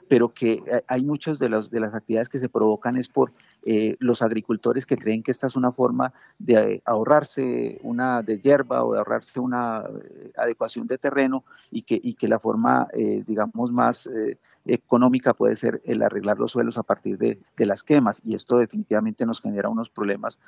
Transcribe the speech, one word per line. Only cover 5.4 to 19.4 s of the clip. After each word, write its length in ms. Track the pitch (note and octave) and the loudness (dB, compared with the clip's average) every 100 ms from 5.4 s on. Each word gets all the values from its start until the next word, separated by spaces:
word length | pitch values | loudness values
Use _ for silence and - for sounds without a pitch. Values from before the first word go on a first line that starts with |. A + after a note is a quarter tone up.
| C3 | -4
es 100 | C3 | 0
una 160 | B2+ | 0
forma 400 | B2 B2 B2 B2+ - - - | 0 0 0 -4 -6 -20 -8
de, 160 | A2 A2+ | 2 4
eh, 260 | G#2+ G2+ - | 4 0 -2
ahorrarse 920 | A2 A2 D3+ C#3+ - C3 A#2+ A#2 - | -2 4 2 2 -4 -4 -2 -4 -8
una 400 | - A#2+ B2+ B2 | -6 -2 0 -2
de 160 | G#2+ G#2 | -2 0
hierba 460 | C#3 C#3+ B2+ B2+ A#2+ | 4 4 4 0 0
o 80 | |
de 60 | G#2+ | 0
ahorrarse 400 | G#2 A2+ - C3 | 0 -4 -4 -6
una, 420 | B2+ B2 A#2+ A2 | -2 -2 -2 -4
eh, 480 | - G#2+ - - - - | -8 -12 -16 -20 -12 -4
adecuación 500 | A#2+ A2+ A2+ - A2+ | -2 -2 -4 -6 -6
de 100 | B2+ | -4
terreno 460 | C#3+ C#3 C3+ C3 - - _ | 0 2 2 0 -6 -18 _
y 120 | - | -10
que, 180 | - A2+ | -2 -2
y 120 | B3 | -2
que 160 | A3+ A3 | -2 0
la 100 | A2+ | 0
forma, 480 | A2+ A2 B2 B2+ - | 0 0 2 2 0
eh, 300 | A#2 G#2+ G#2 G#2 | -2 -2 -2 -2
digamos, 460 | G#2+ G#2+ A2+ A#2+ | -2 -2 -2 -2
más, 340 | A#2+ A#2+ A#2+ - | 2 2 0 -6
eh, 300 | A#2 A2 - _ _ - | -6 -4 -6 _ _ -2
económica 680 | A#2+ - A#2+ B2+ B2+ B2+ | -2 2 4 4 4 2
puede 240 | - A2 A2+ | 2 2 2
ser 240 | A#2+ A2+ | -2 -2
el 180 | - A2+ | -4 0
arreglar 380 | G#2 G#2 G2 A2 | 0 0 -2 -2
los 120 | A#2 | -2
suelos 260 | A#2+ A#2 A#2 | -2 -2 -2
a 60 | |
partir 340 | - G#2 G#2 G2 | -2 -4 -4 -2
de, 200 | A2+ G#2+ _ - | -2 -2 _ -2
de 80 | G#2 | 0
las 180 | G2 | 0
quemas, 380 | - D3 A2 - | 2 4 4 0
y 100 | A2+ | -6
esto 260 | A2 - B2 | -8 0 2
definitivamente 640 | A2+ G#2+ G#2 G#2+ A2 G#2+ A#2 | 2 -2 -2 0 0 -2 -4
nos 160 | A2 | -4